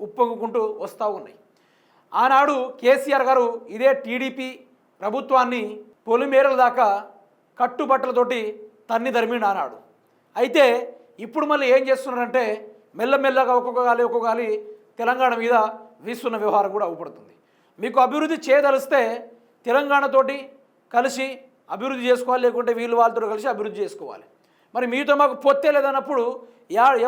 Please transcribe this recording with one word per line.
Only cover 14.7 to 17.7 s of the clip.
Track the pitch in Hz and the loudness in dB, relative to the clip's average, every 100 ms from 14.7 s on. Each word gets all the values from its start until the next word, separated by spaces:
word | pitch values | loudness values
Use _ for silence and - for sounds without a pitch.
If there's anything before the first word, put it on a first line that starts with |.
| - _ - | -20 _ -4
తెలంగాణ | 240 254 254 | -2 2 0
మీద | 233 233 240 214 - - _ | 0 2 2 2 -4 -20 _
వీస్తున్న | 180 240 240 220 | -12 -8 -6 -2
వ్యవహారం | 208 208 196 202 | 0 2 0 -2
కూడా | 185 | -6
అవుపడుతుంది. | 160 165 - - _ _ _ _ | -6 -14 -18 -20 _ _ _ _